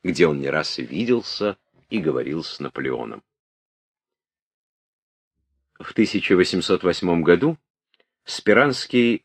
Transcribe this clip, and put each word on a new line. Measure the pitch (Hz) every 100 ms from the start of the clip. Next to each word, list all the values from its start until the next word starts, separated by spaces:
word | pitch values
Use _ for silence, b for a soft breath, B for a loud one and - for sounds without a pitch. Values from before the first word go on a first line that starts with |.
где | 92 80 82
он | 73
не | 69
раз | 73 76 -
виделся | 62 73 117 120 - - 104 95 _ _ -
и | 113
говорил | 78 64 62 80
с | 76 -
Наполеоном. | 69 65 67 62 58 52 - _ _ _ _ _ _ _ _ _ _ _ _ _ _ _ _ _ _ _ _ _ _ _ _ -
В | -
тысяча | - 107 101 - 90
восемьсот | 90 92 85 92
восьмом | 92 85 90 85
году | 80 87 147 160 _ _ _ _ _ _
Спиранский | - - - 104 143 127 - 123 117 113